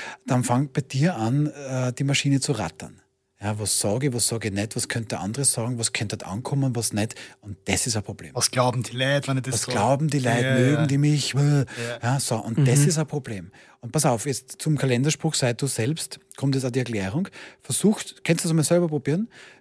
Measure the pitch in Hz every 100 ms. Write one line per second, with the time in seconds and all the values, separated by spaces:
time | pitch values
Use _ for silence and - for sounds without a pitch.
0 | - - - 123 104 123 147 156 - 131
1 | 170 151 113 143 151 147 135 131 127 120
2 | 139 131 143 139 - 113 87 - - -
3 | _ _ _ - 101 107 101 - 104 117
4 | 143 120 - 113 107 98 107 120 - 120
5 | 110 113 92 123 139 - 113 120 113 -
6 | 104 107 - 101 - 139 135 120 110 104
7 | 110 - - - 101 101 - 101 131 110
8 | 107 98 - 120 - 127 123 123 107 120
9 | 131 143 139 131 127 113 - 117 110 139
10 | 156 143 123 120 131 127 131 147 151 139
11 | 147 151 - 131 143 143 127 - 117 117
12 | 117 135 - 113 113 117 135 143 147 160
13 | 147 147 - 98 85 - - - 117 151
14 | 147 117 147 123 - - 156 143 135 120
15 | 147 - 160 - 123 117 139 - 113 160
16 | - - _ - 139 135 131 127 120 110
17 | 95 135 202 - - - - - 196 214
18 | - - - 165 170 160 143 175 170 151
19 | 143 170 233 - - -